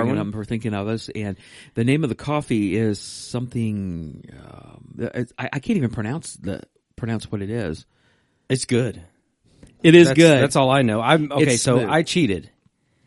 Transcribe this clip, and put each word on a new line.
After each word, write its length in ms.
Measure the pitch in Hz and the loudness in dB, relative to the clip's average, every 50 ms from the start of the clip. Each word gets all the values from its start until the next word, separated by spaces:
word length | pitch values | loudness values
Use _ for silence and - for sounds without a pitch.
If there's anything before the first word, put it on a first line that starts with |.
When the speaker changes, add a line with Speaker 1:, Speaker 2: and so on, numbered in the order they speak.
| 113 | 0
Speaker 1:
Darwin. 100 | 110 107 | 0 -2
Speaker 2:
them, 160 | 104 104 101 | -2 -4 -6
for 120 | 104 110 104 | -6 -8 -8
thinking 300 | 104 117 110 110 113 104 | -6 -6 -6 -4 -4 -6
of 140 | 101 98 107 | -4 -4 -4
us. 200 | 113 110 - - | -6 -6 -8 -10
And 280 | - 110 107 101 95 - - - - - - - - | -10 -8 -8 -8 -8 -10 -12 -20 -20 -20 -20 -10 -4
the 100 | - 113 | -2 0
name 180 | 127 139 156 | 2 2 0
of 80 | 160 127 | 0 -2
the 60 | - | -4
coffee 600 | - - 143 151 151 139 - 123 107 104 98 87 | -6 -6 -4 -4 -4 -2 -2 -2 -2 0 0 0
is 220 | 110 113 110 104 98 | 0 0 -2 -2 -4
something, 1300 | - - - - - - - 120 127 127 - 120 113 110 107 101 98 92 87 82 82 76 67 - - - - - - | -8 -16 -16 -16 -14 -10 -8 -8 -8 -6 -6 -6 -4 -4 -4 -6 -6 -8 -8 -10 -10 -12 -16 -18 -20 -20 -20 -20 -20
um, 500 | - - - - - - - - - - - | -20 -20 -20 -20 -20 -20 -20 -20 -18 -10 -8
it's, 340 | 117 - - 120 123 - - - | -8 -6 -6 -6 -8 -8 -8 -12
I, 100 | 131 - - | -10 -8 -8
I 40 | 143 | -6
can't 160 | - - 233 196 | -4 -2 -2 0
even 120 | 131 110 | 0 -2
pronounce 440 | - - 104 107 135 165 - - - | -4 -4 -6 -6 -6 -8 -10 -12 -16
the, 280 | - - 92 95 - - _ _ _ _ _ - | -12 -10 -10 -10 -10 -12 _ _ _ _ _ -14
pronounce 340 | - - 110 113 107 - - | -10 -6 -6 -6 -6 -6 -8
what 80 | - 104 | -8 -8
it 100 | 98 98 | -6 -6
is. 360 | 110 120 107 82 80 - - _ _ _ _ _ _ _ _ _ _ _ _ - | -6 -6 -6 -6 -8 -10 -12 _ _ _ _ _ _ _ _ _ _ _ _ -4
Speaker 1:
It's 140 | 131 127 - | -4 -4 -2
good. 340 | - 127 113 127 113 92 - 85 - _ _ _ _ _ _ _ _ _ _ - - _ _ | 0 0 0 0 -2 -6 -12 -18 -20 _ _ _ _ _ _ _ _ _ _ -20 -20 _ _
Speaker 2:
It 120 | - 165 160 | 6 8 10
is 140 | 175 170 135 | 10 10 8
Speaker 1:
That's, 100 | 131 147 | 8 6
Speaker 2:
good. 240 | 165 165 151 131 | 8 8 8 6
Speaker 1:
that's 140 | 131 143 - | 4 2 2
all 140 | 151 135 131 | 2 2 4
I 120 | 131 139 | 4 2
know. 180 | 131 117 107 110 | 2 2 0 0
I'm, 300 | 113 123 156 165 151 143 | 2 2 2 2 2 0
okay, 220 | 143 135 151 143 123 | 0 0 2 2 2
Speaker 2:
It's 80 | 113 | 0
Speaker 1:
so 160 | - 135 123 120 | 2 2 2 2
Speaker 2:
smooth. 100 | 120 104 | 2 2
Speaker 1:
I 120 | 143 160 | 0 0
cheated 480 | 165 - - 180 160 107 95 82 - - _ _ _ _ _ _ _ _ _ _ _ | 0 0 0 0 0 0 -2 -4 -8 -14 _ _ _ _ _ _ _ _ _ _ _